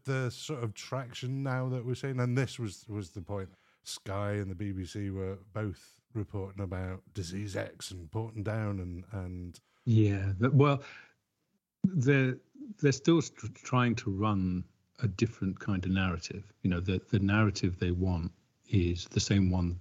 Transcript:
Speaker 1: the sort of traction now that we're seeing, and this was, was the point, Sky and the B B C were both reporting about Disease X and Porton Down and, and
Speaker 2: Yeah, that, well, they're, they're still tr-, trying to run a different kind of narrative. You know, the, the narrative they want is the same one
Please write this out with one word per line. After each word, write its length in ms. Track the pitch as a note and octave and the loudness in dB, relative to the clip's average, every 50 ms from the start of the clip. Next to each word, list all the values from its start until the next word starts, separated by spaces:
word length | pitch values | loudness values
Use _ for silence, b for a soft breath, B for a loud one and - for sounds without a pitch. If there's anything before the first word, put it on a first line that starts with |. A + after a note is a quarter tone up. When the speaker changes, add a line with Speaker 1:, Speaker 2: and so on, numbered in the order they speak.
| - | -4
Speaker 1:
the 260 | C3+ C3+ C3 B2+ B2 | -4 -2 0 -2 -2
sort 340 | B2 - - - D#3 B2 A#2 | -4 -6 -8 -8 -6 -4 -4
of 100 | G#2+ G2+ | -6 -6
traction 720 | - - - B2+ C3+ C3 A#2+ B2 - C3 B2 C3+ C3+ C#3 | -6 -10 -6 -6 -6 -6 -8 -10 -8 -6 -6 -4 -2 -2
now 240 | C3+ B2+ B2+ B2+ B2+ | -2 -2 0 -2 -2
that 180 | B2+ B2+ A#2 | -2 -4 -2
we're 80 | B2+ B2 | -4 -4
seeing, 240 | - - C3+ C3 B2+ | -4 -4 -4 -2 0
and 180 | B2 B2 A#2+ | 2 2 2
this 220 | C3+ C3 - - - | 2 2 0 -2 -6
was, 260 | A#2 G2+ F2 - - - | -6 -6 -8 -8 -12 -8
was 220 | G#2 G#2 G2 E2+ | -6 -6 -6 -6
the 120 | - G2+ E2 | -8 -12 -8
point, 260 | - G2+ G2 F#2+ F2+ b b b b b b b | -6 -6 -6 -6 -8 b b b b b b b
Sky 480 | - - - - G2+ F#2+ G2+ G#2 G2+ G#2 | -14 -12 -12 -8 -6 -4 -2 -2 -2 -2
and 180 | G#2 G2+ F#2+ | -2 -2 -4
the 40 | F#2 | -4
B 160 | F2 G#2 G2+ F#2+ | -6 -4 -4 -4
B 120 | F#2+ F#2 | -4 -6
C 240 | E2 - G#2 G2+ G2 | -6 -6 -6 -6 -4
were 280 | F#2+ G2 F#2+ F#2+ G2 F#2+ - - - | -4 -4 -4 -6 -6 -8 -12 -10 -6
both 400 | G#2+ G#2+ G2+ F#2 - - - _ _ _ _ - | -4 -4 -4 -4 -8 -12 -20 _ _ _ _ -6
reporting 480 | A2+ G2 - - G2 F#2+ F#2+ F#2+ G2 G2+ | -6 -6 -4 -6 -6 -6 -6 -6 -6 -6
about 380 | E2+ F#2+ F#2 F#2 F#2 F#2 F#2+ - - - | -4 -4 -4 -4 -4 -6 -8 -12 -12 -8
Disease 420 | G#2 F2 E2 F#2 G2 G#2 G2+ F#2 | -8 -8 -6 -6 -6 -6 -4 -4
X 360 | G#2 G2 - - - - - F#2+ | -4 -6 -6 -8 -14 -14 -12 -12
and 180 | F2+ E2 D#2 | -12 -12 -8
Porton 320 | - A2 A2+ A2+ A2+ A2 F#2+ | -6 -6 -6 -6 -6 -6 -4
Down 380 | G#2+ G#2+ A2 G#2+ G#2 G2+ F#2+ | -4 -2 -2 -2 -2 -2 -4
and, 240 | F2+ F2+ F2 F2+ F#2 - - | -4 -6 -8 -10 -10 -10 -8
and 480 | G2 F#2 F2+ F2+ F2+ F2+ F2 E2 - _ _ _ _ - | -8 -8 -6 -8 -8 -10 -10 -12 -16 _ _ _ _ 2
Speaker 2:
Yeah, 460 | B2 A2+ A2 G#2+ G2+ G2 F#2+ G2 G2 F#2+ F#2 | 4 6 6 6 6 4 2 0 -2 0 2
that, 120 | A#2 C3+ C#3+ | 2 6 8
well, 300 | C3 C#3+ D3 C#3+ C3+ B B B B B B B B _ _ _ _ _ _ _ _ _ _ _ _ - | 8 8 8 6 2 B B B B B B B B _ _ _ _ _ _ _ _ _ _ _ _ 0
they're, 520 | F#3 F#3+ D#3 A#2 C#3 C#3+ C3+ C3 C3 B2 - _ _ _ - D4 A#3+ G3+ - D3+ | 0 2 2 4 4 6 6 4 2 0 -4 _ _ _ -16 -14 -14 -6 2 2
they're 100 | C#3 C3 | 2 2
still 300 | - - E3 E3+ D#3+ - | 4 4 4 4 4 4
tr-, 240 | - - - - A2 - | 0 -6 -12 -12 -12 -12
trying 400 | - - - C3 B2 B2 A#2+ G#2+ | -12 -6 0 2 2 4 4 2
to 140 | A2+ - G#2 | 0 -2 -2
run 540 | G2 G2 G#2+ G#2+ G#2 F#2+ F#2 F#2 F2+ F2+ F2 - _ _ _ _ _ - - | -2 0 2 2 2 2 2 0 0 -2 -4 -6 _ _ _ _ _ -4 -2
a 60 | G#2 | -2
different 520 | F#2 - A#2 A2 - - G2 F#2+ F#2+ - | 0 2 0 0 0 -2 -4 -4 -4 -4
kind 220 | - G#2 G2+ F#2 F2+ | -4 -2 -2 -2 0
of 60 | F#2 F#2+ | 0 2
narrative. 600 | F#2+ F#2+ F2+ E2+ E2 - - - G2 - - _ _ - | 2 2 0 -2 -4 -6 -8 -10 -10 -12 -14 _ _ -2
You 80 | F#2+ | 0
know, 100 | F2 F2 | 0 0
the, 200 | F2+ F#2+ F#2 F#2 - - | 0 0 -2 -2 -2 0
the 100 | - G2 | 0 2
narrative 580 | G2 G2 G#2 G#2+ A2 G2+ - - - F2+ F2 - | 2 4 4 4 4 4 2 2 0 0 0 0
they 140 | F#2 F2+ F2 | 0 0 0
want 400 | F2+ F#2 F#2 F2+ E2 E2 F2 - _ _ _ _ _ _ - | 2 2 0 0 0 -2 -4 -8 _ _ _ _ _ _ 0
is 360 | A#2 G2+ F2 F2 F2 F2+ - | 2 4 4 4 2 -2 -4
the 140 | - - - | -2 -2 0
same 300 | - - G#2 G2+ F#2+ F2+ | 2 4 4 4 4 4
one 300 | F2+ F2+ F2 F2 F2 F2+ | 4 2 2 0 -2 -4